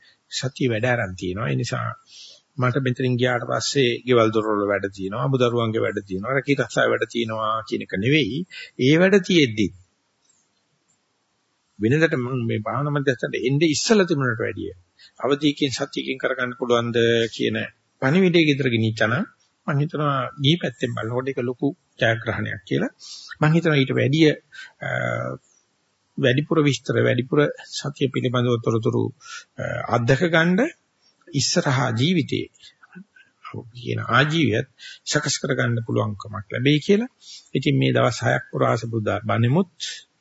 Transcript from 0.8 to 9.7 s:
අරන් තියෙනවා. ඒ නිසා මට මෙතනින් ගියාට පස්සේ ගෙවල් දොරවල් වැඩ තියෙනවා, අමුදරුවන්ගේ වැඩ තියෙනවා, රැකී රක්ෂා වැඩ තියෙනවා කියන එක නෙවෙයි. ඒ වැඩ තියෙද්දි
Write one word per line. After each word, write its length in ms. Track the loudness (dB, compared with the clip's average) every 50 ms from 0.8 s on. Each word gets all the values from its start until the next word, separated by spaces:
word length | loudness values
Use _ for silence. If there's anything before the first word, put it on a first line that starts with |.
| 0
අරන් 280 | 0 0 0 -2 -4 -6
තියෙනවා. 360 | -6 -6 -6 -4 -4 -4 -2
ඒ 80 | -2 -2
නිසා 300 | -2 -4 -4 -4 -4 -6 -8 -10 _ _ -20 -20 -20 -20 -20 -20 _ _ _
මට 240 | -2 0 0 0 0
මෙතනින් 380 | 0 -2 -2 0 0 0 0
ගියාට 280 | 2 2 0 0 -2 -2
පස්සේ 440 | -2 -4 -4 -4 -2 0 2 2 2 2 -2
ගෙවල් 300 | 0 4 4 6 6 4
දොරවල් 340 | 4 2 0 2 0 0 2
වැඩ 200 | 2 0 0 -2 -4
තියෙනවා, 360 | -8 -6 -8 -6 -6 -4 -2
අමුදරුවන්ගේ 580 | 0 2 2 2 2 2 0 0 0 0 0
වැඩ 180 | -2 -2 -2 -4
තියෙනවා, 340 | -8 -6 -8 -8 -4 -2 -2
රැකී 240 | -2 0 0 0 0
රක්ෂා 300 | 0 -2 0 0 2 2
වැඩ 180 | 2 0 -2
තියෙනවා 460 | -4 -2 -4 -4 -4 -4 -4 -2 -2 -2 -4
කියන 220 | -4 -6 -6 -6 -6
එක 100 | -6 -6
නෙවෙයි. 420 | -4 0 2 2 2 2 0 -2 -6 -8 -8 -12 -18 -18 -18 _
ඒ 200 | 0 2 4 4
වැඩ 220 | 6 6 6 4 4
තියෙද්දි 460 | 4 4 4 4 4 4 2 0 -2 -2